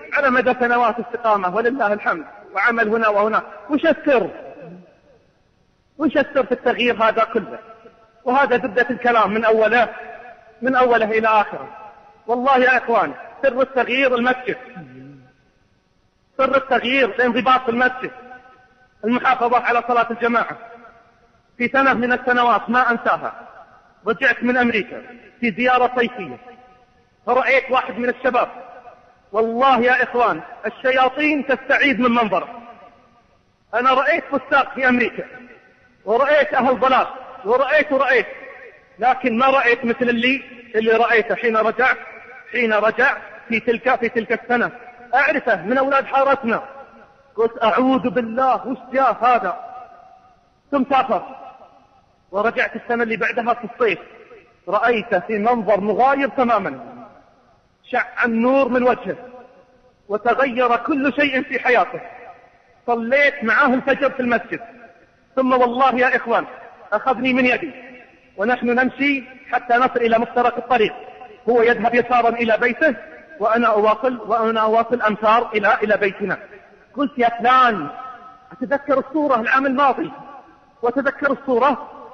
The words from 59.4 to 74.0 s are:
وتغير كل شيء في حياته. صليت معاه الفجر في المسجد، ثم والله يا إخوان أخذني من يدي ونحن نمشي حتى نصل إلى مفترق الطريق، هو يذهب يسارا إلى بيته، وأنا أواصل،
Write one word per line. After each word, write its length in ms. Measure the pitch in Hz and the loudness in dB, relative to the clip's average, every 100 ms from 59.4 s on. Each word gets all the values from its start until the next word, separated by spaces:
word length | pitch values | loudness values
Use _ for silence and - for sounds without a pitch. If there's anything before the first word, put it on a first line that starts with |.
| - - _ _ _ _ - | -20 -20 _ _ _ _ -8
وتغير 680 | 208 240 233 269 233 247 233 | -4 0 0 0 0 0 0
كل 360 | - 302 277 | 0 -2 -2
شيء 300 | 277 294 262 | 0 0 0
في 180 | - 254 | -4 -4
حياته. 400 | - 240 180 160 - - - - - _ _ _ - | 0 2 0 -4 -14 -18 -20 -20 -20 _ _ _ -4
صليت 580 | 240 226 269 285 - | -2 0 2 2 0
معاه 300 | 220 220 285 | 0 2 4
الفجر 360 | 254 - 262 269 | 2 0 0 0
في 100 | 262 | -2
المسجد، 400 | 247 233 - - - - - - _ _ _ - | -2 -2 -2 -12 -12 -20 -20 -20 _ _ _ -2
ثم 160 | 254 | 2
والله 420 | 254 247 240 269 | 4 2 2 2
يا 220 | 240 254 254 | 4 2 0
إخوان 300 | 226 214 151 - - - - | 0 -2 -2 -10 -20 -20 -6
أخذني 400 | 208 262 247 262 | -4 -2 -2 0
من 140 | 254 254 | 2 2
يدي 260 | 233 262 262 247 254 - _ _ - | 0 -4 -12 -20 -20 -20 _ _ -6
ونحن 300 | 214 247 233 | -2 0 0
نمشي 580 | 240 254 - 277 277 233 - - | 2 0 0 0 0 -4 -18 -6
حتى 220 | 240 - | -4 0
نصل 220 | 240 254 240 | 2 2 2
إلى 220 | 233 226 | 2 2
مفترق 380 | 233 247 240 233 | 0 0 0 0
الطريق، 380 | - 254 208 - - - - - - | 0 2 0 -2 -18 -20 -20 -12 0
هو 140 | 240 | 2
يذهب 320 | 226 226 226 | 4 2 0
يسارا 340 | 240 240 247 233 | 0 2 2 2
إلى 300 | 233 233 214 | 0 0 2
بيته، 360 | 247 240 311 247 - - - - | 0 2 0 0 -8 -20 -20 -4
وأنا 280 | 214 226 240 | 0 2 2
أواصل، 500 | 214 214 214 | 2 2 2